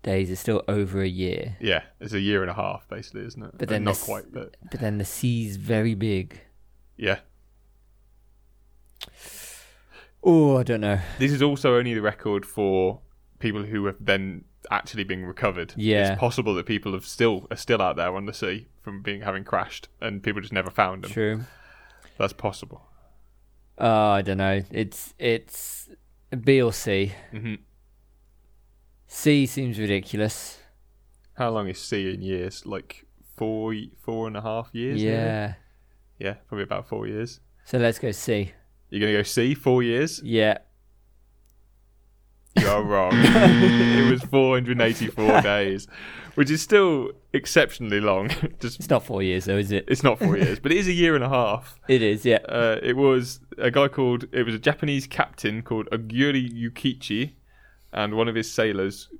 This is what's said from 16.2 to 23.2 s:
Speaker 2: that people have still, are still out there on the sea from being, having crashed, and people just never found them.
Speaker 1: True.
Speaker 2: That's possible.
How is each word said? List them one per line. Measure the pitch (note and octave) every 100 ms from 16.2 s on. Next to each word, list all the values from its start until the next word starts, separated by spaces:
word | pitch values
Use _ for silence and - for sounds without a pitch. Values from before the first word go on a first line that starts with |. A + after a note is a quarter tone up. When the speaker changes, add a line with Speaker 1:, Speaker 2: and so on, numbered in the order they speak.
| A#2+ A#2 G#2+
Speaker 2:
that | F#2 -
people | G#2+ G#2
have | F#2+ -
still, | - A#2 G2 -
are | G#2
still | - A2+
out | F#2 D2+
there | E2+ F#2
on | G2+
the |
sea | G#2 G2 G2+ - _
from | - G2
being, | G2 G2+
having | G#2 F#2+
crashed, | G2 F#2+ - - - -
and | A2+ G2+
people | G#2 G#2
just | G2
never | G2 F#2
found | - G2 F#2+
them. | F#2+
Speaker 1:
True. | G#2 G#2+ A2 B2 - - - - - - -
Speaker 2:
That's | G2
possible. | - G#2+ - - - _ - _ _